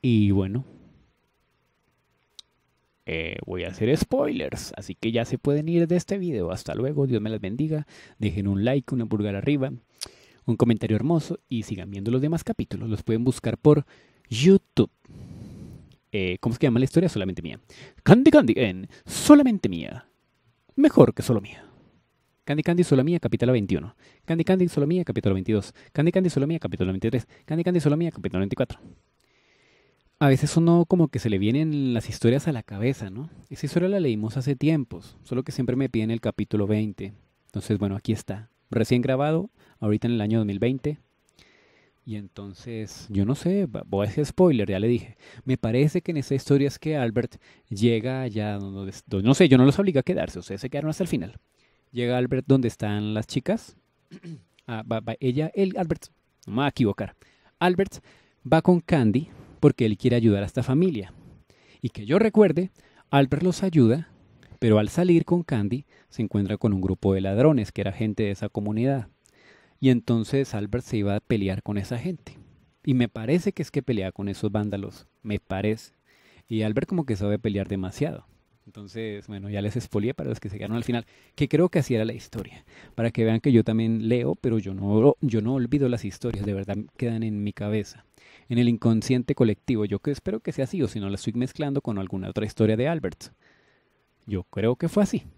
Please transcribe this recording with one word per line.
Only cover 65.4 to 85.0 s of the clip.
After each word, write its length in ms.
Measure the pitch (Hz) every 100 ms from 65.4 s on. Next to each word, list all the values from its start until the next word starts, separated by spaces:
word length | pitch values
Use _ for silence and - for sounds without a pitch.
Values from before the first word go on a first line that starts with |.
Candy 460 | 170 120 101 123 - _ _
se 120 | -
encuentra 360 | 110 104 98 104
con 160 | -
un 80 | 98
grupo 340 | 92 92 98 95
de 60 |
ladrones 500 | 95 101 147 143 101
que 100 | -
era 100 | 101
gente 300 | 87 110 101
de 80 | 107
esa 200 | 98 107
comunidad. 580 | - 104 107 123 139 107 _ _ _ _ _ _ _
Y 100 | 135
entonces 640 | 123 - 117 107 139 131
Albert 300 | 107 104 120
se 140 | - 113
iba 180 | 101 101
a 40 |
pelear 440 | _ 113 95 92
con 160 | - 101
esa 180 | 98 120
gente. 400 | 151 170 - - - _ _ _ -
Y 80 |
me 160 | 127 120
parece 440 | 113 110 170 202
que 100 | -
es 80 | 160
que 100 | 147
pelea 300 | 127 113 95
con 180 | - 101
esos 220 | 98 107
vándalos, 560 | 104 104 98 98 - _ _
me 160 | 107 104
parece. 540 | _ 95 104 110 - _ _ _ _ _ _
Y 140 | 110
Albert 260 | 107 107 160
como 180 | 180 135
que 100 | 101
sabe 240 | 104 104
pelear 280 | 110 98 92
demasiado. 600 | 95 95 - 143 - _ _ _ _ -
Entonces, 560 | 107 101 110 113 104 98
bueno, 240 | 101 101
ya 140 | 101
les 120 | 101 117
espolié 380 | - 107 107
para 160 | - 127
los 100 | 110
que 80 | 101
se 100 | 101
quedaron 200 | 101 117
al 60 |
final, 240 | 113 120 - _ _
que 140 | - 147
creo 200 | 151 180
que 100 | 175
así 160 | 135 120
era 100 | 113
la 80 |
historia. 520 | 113 - 113 - - _ - -
Para 160 | - 117
que 140 | 117
vean 160 | 110 113
que 120 | 147
yo 120 | 117
también 460 | 110 110 113 113 110
leo, 260 | 120 127 175
pero 240 | 131 113
yo 160 | 95 95
no, 400 | 101 107